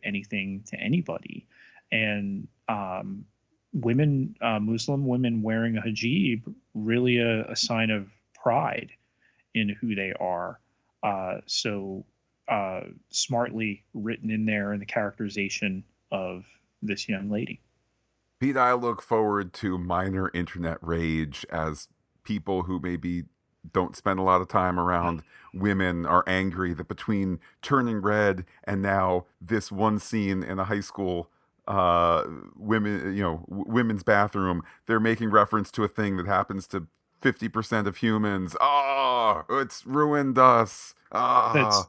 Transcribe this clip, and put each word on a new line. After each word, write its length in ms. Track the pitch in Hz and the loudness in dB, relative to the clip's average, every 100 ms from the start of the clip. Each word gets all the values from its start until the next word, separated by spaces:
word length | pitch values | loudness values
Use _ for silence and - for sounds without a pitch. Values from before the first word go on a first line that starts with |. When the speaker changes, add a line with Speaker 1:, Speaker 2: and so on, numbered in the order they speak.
Speaker 1:
anything 580 | - 98 98 104 98 98 113 | -8 -8 -6 -6 -6 -8 -10
to 120 | - | -8
anybody. 680 | 107 170 - 82 - - - _ - - - | -2 -2 -2 -6 -10 -16 -18 _ -20 -20 -4
And, 580 | 110 110 104 101 98 - _ - | -2 0 -2 -4 -6 -8 _ -6
um, 560 | 107 95 92 98 98 107 _ _ _ _ | -6 -4 -6 -8 -12 -14 _ _ _ _
women, 640 | - 117 123 151 139 131 - | -2 2 4 4 2 0 -4
uh, 200 | 117 107 | -2 0
Muslim 460 | 107 113 - 139 135 | 0 -2 -2 -2 0
women 360 | 123 123 113 | 0 0 0
wearing 360 | 110 113 117 110 | 0 0 0 -2
a 20 | |
hijab, 760 | 107 107 117 170 175 113 - - _ | -4 -4 -2 0 0 -2 -6 -16 _
really 440 | 107 107 120 123 120 | -8 -2 0 2 2
a, 320 | 117 110 113 | 2 0 -2
a 60 | 113 | -4
sign 340 | - 113 113 | -2 0 0
of 200 | 107 98 _ _ | -2 -4 _ _
pride 560 | - 127 120 156 104 - - _ _ _ _ _ | -6 0 2 0 -4 -10 -16 _ _ _ _ _
in 140 | 113 104 | -2 -2
who 260 | 101 117 | -2 -4
they 180 | 98 95 - | -4 -4 -4
are. 420 | 92 87 90 - _ _ _ _ | -4 -4 -6 -10 _ _ _ _
Uh, 380 | 107 98 92 - - | -4 -4 -4 -8 -6
so, 580 | - 117 101 98 95 - _ _ _ - | -6 -4 -4 -6 -10 -12 _ _ _ -4
uh, 340 | 110 95 92 - - _ | -2 -2 -6 -10 -16 _
smartly 760 | - - 120 120 110 110 98 _ | -6 -2 -2 -2 -2 -4 -6 _
written 360 | 113 107 117 110 | -8 -6 -6 -4
in 140 | 110 | -2
there 280 | 110 107 101 | 0 0 -2
in 80 | 104 | -4
the 60 | 98 | -4
characterization 1000 | 117 104 - 104 101 98 - 104 95 - _ - | -4 -4 -4 -8 -4 -6 -4 -4 -6 -10 _ -8
of 340 | 98 92 90 92 _ _ _ | -6 -6 -8 -14 _ _ _
this 260 | 107 98 - | -6 -6 -6
young 220 | 98 101 | -6 -4
lady. 300 | 107 123 - _ _ _ _ _ _ _ - | -4 -6 -10 _ _ _ _ _ _ _ -4
Speaker 2:
Pete, 140 | 135 131 | -2 2
I 160 | 123 | 4
look 300 | 123 120 110 | 4 0 -4
forward 500 | - 113 107 101 92 | 0 2 2 0 -2
to 260 | - 104 92 | -4 -2 -2
minor 500 | 87 90 95 95 92 | 0 0 0 0 -2
internet 440 | 87 87 87 85 80 | -2 -4 -4 -6 -4
rage 640 | 82 82 82 80 78 67 - | -2 -2 0 0 -2 -6 -8
as 380 | 82 80 78 - _ _ _ | -4 -4 -6 -12 _ _ _
people 400 | - 104 92 95 | -8 -6 -2 -2
who 160 | 87 90 | -2 -4
maybe 420 | 87 87 87 87 82 _ _ _ - | -4 -4 -4 -6 -8 _ _ _ -6
don't 220 | 95 90 | -2 -2
spend 240 | - 101 95 | -2 -2 0
a 40 | |
lot 160 | 95 92 | 4 4
of 80 | 90 | 4
time 320 | 101 92 90 | 2 2 2
around 420 | 87 87 87 82 - - - | 2 2 0 -2 -8 -20 -16
women 500 | 92 101 98 92 87 | -2 0 2 2 0
are 200 | 76 87 90 | 4 4 4
angry 480 | 92 95 87 90 | 2 0 0 -2
that 140 | 80 80 | -4 -6
between 500 | - - 104 95 87 - _ | -8 -2 0 0 -2 -8 _
Turning 360 | - 139 120 110 | 0 2 2 0
Red 460 | 98 104 104 92 92 _ | 2 4 4 2 -4 _
and 180 | - 101 | -4 0
now 440 | 98 98 92 90 - - | 2 2 4 2 -2 -12
this 300 | 90 110 - | -2 -2 -2
one 300 | 98 107 107 | 0 2 2
scene 420 | - 113 101 95 | -2 -2 0 0
in 160 | 90 95 | -2 -4
a 60 | |
high 160 | 95 101 | -2 -2
school, 500 | 98 - 92 90 82 _ _ _ - | -4 -4 -2 -2 -6 _ _ _ -4
uh, 560 | 98 90 87 85 82 - 78 50 55 | 2 4 6 6 4 0 -6 -16 -10
women, 580 | 104 110 104 101 80 | 0 0 2 -2 -2
you 80 | 101 | -2
know, 240 | 95 80 85 | -2 -2 -6
w-, 160 | 98 - | -8 -2
women's 340 | 113 117 104 | 0 0 0
bathroom, 640 | 98 104 104 101 92 87 - - - | 4 4 4 2 0 0 -4 -10 0
they're 120 | 110 | 2
making 320 | 110 113 113 | 4 2 4
reference 400 | 104 101 110 98 | 6 6 2 -2
to 140 | - | -2
a 40 | 104 | -2
thing 280 | - 104 95 | 0 -2 -2
that 100 | 90 | 0
happens 400 | 95 101 98 - | 0 0 -4 -6
to 220 | 95 80 _ _ _ | -8 -8 _ _ _
fifty 280 | 127 - 113 | 0 0 -2
percent 380 | 113 110 113 101 | -4 -2 0 0
of 120 | 92 | 0
humans. 580 | 113 110 107 98 92 82 | 0 2 2 0 -2 0
Ah, 840 | 139 143 135 139 131 123 113 87 76 | 2 2 2 0 0 2 2 2 0
it's 360 | 135 131 - - | -2 -2 -6 -4
ruined 500 | 139 151 147 139 131 | 2 2 2 2 8
us. 600 | 127 120 107 - - - - | 8 8 6 0 -14 -18 -8
Ah. 400 | 107 123 127 113 | -2 2 4 4
Speaker 1:
That's, 300 | 147 110 101 | 4 4 2